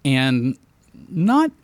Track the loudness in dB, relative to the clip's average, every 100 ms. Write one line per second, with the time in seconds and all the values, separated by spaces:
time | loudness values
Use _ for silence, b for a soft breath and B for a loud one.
0 | -2 0 0 0 -2 -6 _ _ _ -20
1 | -10 -2 0 2 0 -4